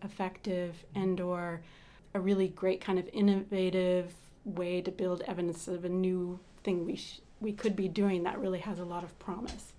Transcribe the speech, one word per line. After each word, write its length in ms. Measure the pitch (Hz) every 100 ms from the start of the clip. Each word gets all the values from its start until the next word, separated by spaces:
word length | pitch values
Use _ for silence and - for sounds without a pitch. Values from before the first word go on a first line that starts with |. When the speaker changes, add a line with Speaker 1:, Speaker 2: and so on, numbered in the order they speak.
Speaker 1:
effective 840 | 202 - 185 185 - 180 175 165 -
Speaker 2:
Mm-hmm. 80 | 202
Speaker 1:
and 180 | 190 180
or 420 | 180 175 175 165 - - - - -
a 60 | 196
really 280 | 185 196 190
great 320 | 185 190 185
kind 180 | - 185
of 100 | 180
innovative 1000 | 214 202 196 196 190 185 185 180 180 180 - - -
way 360 | - 170 175 180
to 100 | 180
build 320 | - 185 180 -
evidence 420 | 180 170 165 -
of 160 | 175
a 40 | 175
new 520 | 180 185 185 180 180 - -
thing 220 | - 180 170
we 100 | 208
sh-, 240 | - - - -
we 120 | 214
could 240 | 208 220 190
be 120 | 190
doing 340 | 185 202 180
that 160 | 170 -
really 200 | 190 185
has 200 | 208 180
a 60 |
lot 200 | 175 175
of 140 | 170 -
promise. 540 | - 185 240 208 -